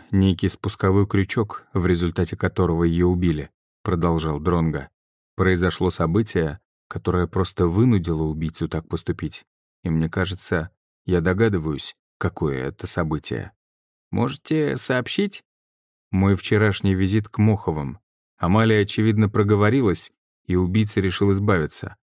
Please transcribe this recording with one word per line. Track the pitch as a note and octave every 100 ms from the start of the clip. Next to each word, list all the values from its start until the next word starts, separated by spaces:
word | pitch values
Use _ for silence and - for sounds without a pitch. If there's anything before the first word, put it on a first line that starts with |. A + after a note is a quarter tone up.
| -
некий | G2 F#2+ F2 F#2+
спусковой | - G#2 - F#2+ G2 G2+
крючок, | G2+ F#2+ - G#2+ - -
в | F#2+ F2+
результате | F2 F2 E2 F2 -
которого | F#2 - F2+ E2
её | E2+ E2+ F2+
убили», — | F2+ F2 D#2 C2+ _ _ _
продолжал | - F2 E2+ E2 D#2+ D2
Дронго. | D#2+ F2 E2 D2 C2+ _ _ _ _
«Произошло | - F#2 F2+ F2+ - F2+
событие, | - E2 F#2 A2+ F2+ D#2+ C#2+ _ _ -
которое | - - F2 E2+
просто | F#2+ F2+ - F2
вынудило | F2+ B2 G#2+ E2 D#2+
убийцу | D#2 D2+ D#2 - D#2+
так | D#2+ -
поступить. | E2 - F2 D2+ - - _ _ _
И | -
мне | D#2+ D#2+
кажется, | F2 F#2 F#2 - F2+ E2 _ _ _ -
я | F2+
догадываюсь, | E2+ F#2 A2+ F#2+ D#2 C#2 - - _ -
какое | F2 - D#2 C2
это | C2+ - -
событие». | - D#2+ D2+ - A#1 G1+ - _ _ _ _ _
«Можете | G2 B2 C#3 - D#3 D3 C3
сообщить?» | - B2+ B2 - G3+ - - _ _ _ _ _ _
«Мой | F#2 G2 G2
вчерашний | - G#2+ G#2+ F#2+ G2
визит | F#2+ F#2+ G#2+ G#2
к | -
Моховым. | G#2 G2+ - D#2 C#2 - _ _ _ _
Амалия, | E2+ G#2 A2+ G#2+
очевидно, | G#2 - A2 G#2+ G#2
проговорилась, | A2 G#2 G#2 G#2 C3+ A2+ E2 - _ _ _
и | -
убийца | F2+ F2+ G2+ G#2+ -
решил | F#2+ F2+ G2+
избавиться | G2 G#2 F#2+ D2+ - - -